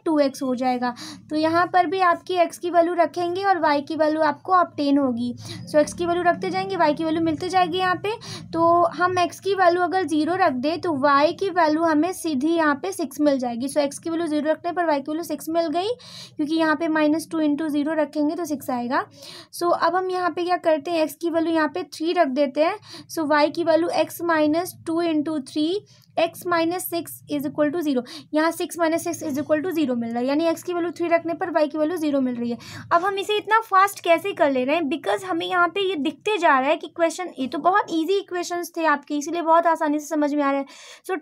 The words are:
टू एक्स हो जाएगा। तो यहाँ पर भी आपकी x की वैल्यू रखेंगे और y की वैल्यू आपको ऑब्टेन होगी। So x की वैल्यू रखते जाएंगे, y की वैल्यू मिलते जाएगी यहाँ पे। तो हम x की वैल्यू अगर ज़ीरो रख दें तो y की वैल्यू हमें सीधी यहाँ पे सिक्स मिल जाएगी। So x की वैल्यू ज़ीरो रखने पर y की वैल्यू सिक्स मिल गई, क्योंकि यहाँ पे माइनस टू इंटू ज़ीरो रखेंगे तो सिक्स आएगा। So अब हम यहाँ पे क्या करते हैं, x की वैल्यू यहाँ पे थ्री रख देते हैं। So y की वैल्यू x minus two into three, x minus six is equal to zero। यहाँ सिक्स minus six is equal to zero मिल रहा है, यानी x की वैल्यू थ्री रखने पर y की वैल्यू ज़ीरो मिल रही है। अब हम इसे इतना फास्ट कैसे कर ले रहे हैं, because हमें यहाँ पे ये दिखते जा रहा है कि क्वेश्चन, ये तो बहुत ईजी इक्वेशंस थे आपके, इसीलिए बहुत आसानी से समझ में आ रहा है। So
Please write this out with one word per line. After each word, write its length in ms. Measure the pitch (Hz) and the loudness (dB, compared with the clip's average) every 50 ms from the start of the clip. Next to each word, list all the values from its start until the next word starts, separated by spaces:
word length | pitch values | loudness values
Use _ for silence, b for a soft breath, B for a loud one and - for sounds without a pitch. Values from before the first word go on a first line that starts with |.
| - | -2
टू 140 | 349 311 294 | 0 2 2
एक्स 240 | 285 269 269 - 285 | 2 2 0 -2 -4
हो 120 | 254 254 | -4 -2
जाएगा। 400 | 233 262 254 247 247 247 247 240 B 302 311 302 B B - | -2 0 -2 -2 0 -2 -4 -6 B -12 -16 -16 B B -6
तो 60 | 302 | -2
यहाँ 300 | 311 311 320 330 339 359 | 0 0 2 2 2 2
पर 200 | 349 - 359 359 | 2 2 2 2
भी 140 | 302 370 381 | 2 0 2
आपकी 360 | 370 349 339 349 - - 370 | 2 2 2 0 -2 -2 0
x 220 | 359 339 330 - - | 2 2 0 0 -4
की 120 | - 349 | -6 0
वैल्यू 240 | 320 349 330 339 359 | 4 4 4 4 2
रखेंगे 500 | 339 330 - - 349 349 349 349 381 392 | 2 0 0 0 -2 -2 -2 -2 0 2
और 160 | 392 381 339 | 2 2 2
y 280 | 311 311 294 294 285 294 | 2 2 2 0 0 -2
की 80 | 320 | -2
वैल्यू 260 | 294 311 302 311 311 320 | 0 2 2 2 2 2
आपको 300 | 302 294 - - - 370 | 0 0 -2 -2 2 2
ऑब्टेन 460 | 359 339 349 - - 294 277 277 285 | 2 2 2 0 -2 0 2 4 4
होगी। 360 | 277 254 240 233 240 247 240 B B B 330 B B - - | 2 2 0 -2 -4 -6 -6 B B B -14 B B 0 2
So 120 | 302 294 | 2 2
x 80 | 294 - | 2 0
की 140 | - 349 | -4 -2
वैल्यू 160 | 339 349 349 349 | -2 0 2 2
रखते 280 | 349 339 - - 381 | 2 0 0 -2 -4
जाएंगे, 260 | 349 381 381 392 392 | -2 -2 -2 -2 0
y 200 | 339 330 302 294 | 2 2 2 2
की 80 | 311 320 | 0 -2
वैल्यू 180 | 320 320 339 330 | -2 0 0 0
मिलते 260 | 330 311 285 359 359 | 0 0 -2 -4 0
जाएगी 300 | 359 370 359 339 320 370 | 2 2 2 2 2 0
यहाँ 160 | 370 359 359 | 0 0 0
पे। 180 | - 370 403 453 453 B B B 339 B - - | -2 -2 -4 -6 -6 B B B -14 B -6 0
तो 340 | 330 330 339 339 349 349 | 2 4 4 6 6 4
हम 280 | 339 - - 349 370 359 | 2 2 0 0 0 2
x 260 | 359 349 339 349 - | 2 0 0 -2 -4
की 140 | - 381 392 | -4 -2 0
वैल्यू 280 | 370 370 349 349 359 359 | 4 4 4 4 4 2
अगर 220 | 339 330 381 370 | 0 0 0 0
ज़ीरो 300 | 285 320 302 311 302 359 | 0 0 0 0 0 2
रख 180 | 381 - 320 262 | 2 2 2 2
दें 280 | 254 240 294 339 - | 0 -2 -2 -2 -2
तो 100 | - 370 | -2 -4
y 420 | 311 262 269 294 277 277 294 330 339 - | -2 0 2 4 4 4 4 2 2 -2
की 120 | 381 392 | -4 -2
वैल्यू 320 | 330 359 330 302 302 311 339 | 2 2 2 4 4 2 2
हमें 300 | 330 311 294 311 359 370 | 2 4 2 2 0 -2
सीधी 420 | - - 330 311 254 277 320 339 | -4 -4 -4 -2 0 0 2 2
यहाँ 200 | 330 320 302 285 | 2 2 2 0
पे 180 | 285 - 381 370 | 0 -2 -6 -6
सिक्स 280 | - 339 - - - | -4 -6 -6 -2 0
मिल 180 | 294 294 277 262 | 2 2 2 2
जाएगी। 300 | 254 240 240 226 254 269 | 0 -4 -4 -4 -6 -2
So 180 | - 302 285 | 0 0 0
x 120 | 277 277 - | 0 -4 -6
की 120 | - 330 | -8 -6
वैल्यू 160 | 330 330 349 | -4 -2 -2
ज़ीरो 240 | 311 302 302 285 311 | -2 -2 0 0 0
रखने 220 | 311 311 - 339 330 | -2 -2 -2 -4 -2
पर 100 | 359 349 | 0 0
y 140 | 320 302 | 0 0
की 80 | 277 262 302 | 0 -2 -4
वैल्यू 160 | 311 320 339 | -6 -6 -6
सिक्स 240 | - 311 285 - 311 | -6 -8 -8 -6 -4
मिल 180 | 320 339 339 | -2 0 0
गई, 220 | 330 285 349 370 427 494 494 B B B B B B B | 0 -2 -2 -2 -2 -4 -6 B B B B B B B
क्योंकि 180 | - 302 285 330 | -6 -4 -2 0
यहाँ 220 | 320 320 311 302 | 0 2 2 0
पे 120 | 294 330 320 | 0 0 0
माइनस 400 | 311 311 302 302 302 330 311 - | 2 2 2 2 2 0 -2 -4
टू 100 | - 320 | -2 0
इंटू 280 | 311 302 294 294 330 311 | 0 0 0 0 -2 -2
ज़ीरो 240 | 285 294 285 302 320 | -2 -2 -2 0 0
रखेंगे 420 | 311 294 294 - 311 294 294 339 | 0 -2 -2 -2 -2 -2 -2 -2
तो 100 | 339 339 | -4 -4
सिक्स 260 | 302 302 - - - | -4 -6 -6 -6 -6
आएगा। 360 | 254 240 240 240 269 330 415 B B B B B B B B B - | -6 -4 -4 -2 -2 -2 -4 B B B B B B B B B -8
So 180 | - 339 349 - | -4 0 0 2
अब 240 | - - 330 339 | 2 2 2 2
हम 140 | 370 381 370 | 0 0 -2
यहाँ 200 | 359 370 359 349 | -2 -2 -2 -2
पे 140 | - 359 349 | -2 -2 -2
क्या 120 | 359 359 | 0 -2
करते 340 | 349 - 339 311 302 285 349 | 0 2 2 2 2 0 -2
हैं, 160 | 349 320 311 | 0 0 0
x 80 | 302 - | -2 -2
की 160 | - - 339 | -4 -4 -2
वैल्यू 220 | 302 330 320 339 330 | 0 0 0 0 2
यहाँ 160 | 320 311 294 | 0 0 0
पे 140 | 294 359 370 | -2 -6 -8
थ्री 300 | - - - 311 330 359 | -8 -8 -6 -4 0 2
रख 160 | 359 330 269 | 2 2 2
देते 360 | 254 294 294 277 277 294 311 | 2 0 0 0 2 0 0
हैं। 140 | 339 403 403 B B 339 330 B - - | 0 0 -2 B B -20 -20 B -10 -6
So 120 | 330 320 277 302 | -4 -2 2 2
y 220 | 294 294 311 - | 4 4 2 0
की 100 | 330 339 | 0 2
वैल्यू 240 | 330 320 320 339 339 | 4 4 4 4 2
x 340 | - - 330 - - - 339 339 | 0 0 0 0 -2 -4 -2 0
minus 380 | 330 311 302 302 302 330 370 349 - - - 330 | 2 4 4 4 2 2 0 -2 -8 -10 -6 -4
two 100 | 320 330 339 330 320 | -2 0 0 2 2
into 260 | 302 285 330 311 311 262 - | 0 0 0 -2 -4 -6 -4
three, 220 | - 302 302 320 370 415 415 b b b b b _ - | -4 -2 0 0 -2 -4 -6 b b b b b _ 0
x 200 | 320 339 - - - | 0 0 -2 -6 -4
minus 380 | 359 349 330 330 330 349 370 359 - 349 | 0 0 2 2 0 0 -2 -4 -6 -6
six 180 | 339 - - - - - - 294 | -6 -6 -8 -12 -16 -10 -6 -6
is 140 | 294 269 | -4 -4
equal 240 | 302 294 - 302 294 277 | -4 -2 0 0 0 0
to 80 | 349 302 | 0 -2
zero। 200 | 302 269 247 233 B B 302 B B - | 0 0 -2 -2 B B -18 B B 0
यहाँ 160 | 302 311 330 | 0 2 2
सिक्स 280 | 320 - 359 339 - 349 | 0 -2 -6 -6 -4 -2
minus 260 | 339 320 320 330 320 | 0 0 0 0 -2
six 180 | 349 320 - - | -4 -6 -6 -6
is 160 | 320 262 294 | -4 -4 -4
equal 240 | 294 - 311 311 285 | -2 0 0 0 0
to 60 | 370 311 | 0 0
zero 220 | 330 302 247 247 | 0 0 0 0
मिल 140 | 240 233 233 | -2 -4 -4
रहा 80 | 233 240 | -4 -4
है, 80 | 247 | -2
यानी 240 | 262 285 302 330 330 | 0 0 0 2 0
x 120 | 330 330 - | 0 -2 -4
की 100 | 359 349 | -6 -4
वैल्यू 180 | 349 339 349 | -4 -4 -4
थ्री 180 | - - 339 330 | -4 -4 0 0
रखने 260 | 339 330 330 330 339 | 0 0 0 -2 -4
पर 160 | 330 381 359 | -4 -4 -2
y 220 | 311 330 302 294 311 | 0 2 2 2 2
की 60 | 311 | 0
वैल्यू 180 | 302 311 359 | 0 0 0
ज़ीरो 240 | 339 320 302 277 277 | -2 -2 0 0 0
मिल 140 | 262 254 247 | 0 0 -2
रही 160 | 233 240 233 | -4 -4 -6
है। 80 | 233 233 B B B B B - - | -6 -8 B B B B B 0 2
अब 120 | 349 349 | 2 2
हम 140 | 403 392 392 | 2 0 -2
इसे 180 | 381 - 427 | -2 -2 -2
इतना 240 | 415 - 392 427 453 | -2 0 2 2 2
फास्ट 400 | 440 - 392 370 392 403 - - | 2 4 4 4 4 4 2 -2
कैसे 320 | - 349 330 330 - 403 - | 0 2 2 2 2 -2 -2
कर 180 | - 330 285 | 0 2 2
ले 140 | 269 254 254 | 2 0 0
रहे 120 | 262 294 | 0 0
हैं, 60 | 349 330 | 0 0
because 420 | 262 330 277 - 381 403 403 381 | -2 -4 -4 -2 -2 -4 -2 -4
हमें 220 | 370 349 330 359 | -4 -4 -4 -2
यहाँ 220 | 359 370 359 349 339 | 0 2 2 2 2
पे 120 | 339 392 | 2 0
ये 160 | 392 370 392 | 0 0 0
दिखते 420 | 302 269 311 302 - - 415 427 370 | -2 -2 -4 -4 -4 -2 -2 0 2
जा 200 | 339 320 285 254 | 4 4 4 4
रहा 100 | 262 285 | 4 2
है 80 | 320 | 0
कि 100 | 302 - | -2 -4
क्वेश्चन, 440 | 311 - - 339 330 320 - 359 349 - - | -8 -2 0 0 0 0 -2 -8 -10 -8 -8
ये 80 | 262 | -6
तो 120 | 247 330 320 | -6 -6 -2
बहुत 280 | 285 349 381 415 480 370 | 2 2 2 2 2 0
ईजी 280 | 330 320 320 320 392 403 | -2 -2 0 0 0 -2
इक्वेशंस 540 | - - 359 359 349 - 349 349 349 339 - | -2 -4 -6 -6 -6 -4 -6 -6 -6 -6 -4
थे 80 | 330 320 | -2 0
आपके, 300 | 311 285 285 294 - 302 | 2 0 0 -2 -4 -6
इसीलिए 280 | 294 285 330 320 349 311 | -6 -4 -4 -4 -2 2
बहुत 240 | 330 320 339 339 | 4 4 4 4
आसानी 320 | 339 320 311 320 302 294 302 | 4 2 2 0 0 0 -2
से 80 | 294 | -4
समझ 280 | - 330 302 294 285 285 | -4 -2 0 0 0 0
में 80 | 294 285 | 0 0
आ 80 | 277 | 0
रहा 100 | 277 277 | 0 -2
है। 60 | 277 277 B B B B B B B - | -4 -6 B B B B B B B -6
So 80 | 370 302 | -6 -2